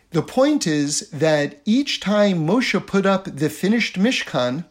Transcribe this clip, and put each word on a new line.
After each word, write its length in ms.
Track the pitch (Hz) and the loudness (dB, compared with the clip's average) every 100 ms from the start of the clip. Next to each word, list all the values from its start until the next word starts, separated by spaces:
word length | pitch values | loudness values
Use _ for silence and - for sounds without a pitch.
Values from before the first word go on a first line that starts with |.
| _ | _
The 120 | 165 | -4
point 440 | 151 - 277 302 233 | -2 2 2 2 0
is 420 | 151 143 151 - | 0 0 -4 -6
that 500 | 143 160 151 147 - - | -2 0 2 0 -4 0
each 360 | 233 285 - | 0 0 -4
time 440 | - 208 208 180 151 | 0 2 2 2 2
Moshe 400 | 220 - 190 - | 0 0 -2 -2
put 220 | 196 196 | 0 2
up 200 | 190 190 | 0 -2
the 220 | 139 151 | -4 -4
finished 480 | 147 185 233 214 - | -2 0 0 0 0
Mishkan, 680 | 208 262 - 147 123 131 - | 0 0 -4 -2 -2 -4 -8